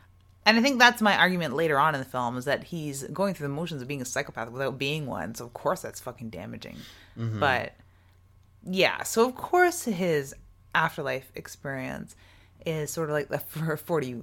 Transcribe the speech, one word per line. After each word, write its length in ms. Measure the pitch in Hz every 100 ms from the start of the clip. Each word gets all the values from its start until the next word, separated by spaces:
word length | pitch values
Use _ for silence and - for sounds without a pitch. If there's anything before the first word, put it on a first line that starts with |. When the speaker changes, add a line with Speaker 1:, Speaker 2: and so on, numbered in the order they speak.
| _ _ _ _ 214
Speaker 1:
And 100 | 226
I 60 |
think 160 | 269 247
that's 240 | 240 233
my 120 | 214 185
argument 360 | 180 180 151
later 240 | 139 160 139
on 160 | 156
in 60 | 139
the 60 | 131
film, 320 | 127 120 127
is 80 | 135
that 180 | 131
he's 380 | - 170 147 139
going 320 | - 156 196
through 140 | 165 143
the 40 |
motions 280 | 143 170 147
of 60 | 123
being 120 | 143
a 40 | 123
psychopath 420 | 131 131 120 117
without 280 | 123 135 135
being 260 | 139 156
one. 300 | 131 98 87
So, 100 | 117
of 80 | 120
course, 300 | - 147 180
that's 180 | 107 -
fucking 300 | 123 117 113
damaging. 460 | 85 113 113 - - - - - -
Speaker 2:
Mm-hmm. 200 | 113 107
Speaker 1:
But, 340 | 139 120 - - - _ _ _ _ _ _ _
yeah. 380 | 180 185 135 82
So, 240 | - 226 247
of 60 |
course, 500 | 254 - 359 359 339
his 500 | 240 175 180 147 139 - - _ _
afterlife 560 | 170 165 - 139 131 -
experience 800 | - - - 143 135 131 - - - - - _ -
is 260 | 165 156 151
sort 180 | 165 151
of 40 |
like 140 | 151 139
the 80 | 147
<laughs> 360 | - 151 160
f-, 80 | 156
forty 400 | - 160 127 120